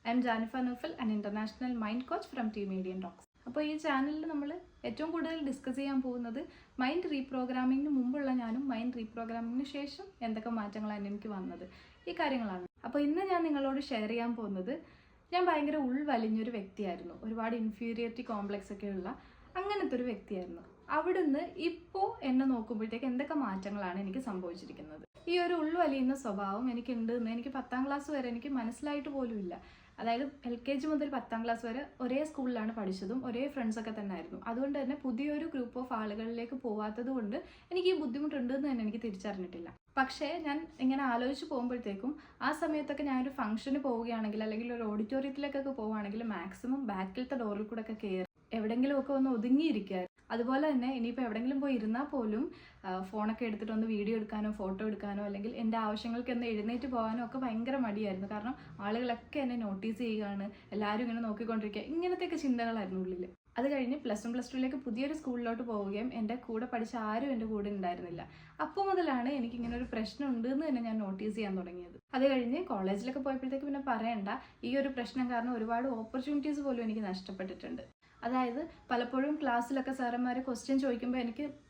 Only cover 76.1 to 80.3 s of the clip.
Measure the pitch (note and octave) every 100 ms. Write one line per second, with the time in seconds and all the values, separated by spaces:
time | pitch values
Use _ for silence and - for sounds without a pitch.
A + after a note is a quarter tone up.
76.1 | C4 C4+ D4 D4 C#4+ C#4 A#3+ A3+ G#3+ G3+
77.1 | F#3+ - F#3+ F#3+ - - - - _ _
78.1 | - A#3 B3+ B3+ B3 D#4+ - - A#3+ A#3+
79.1 | C4 C#4+ D4+ C4+ A#3+ A#3+ C4+ C4 C4 B3
80.1 | A#3+ B3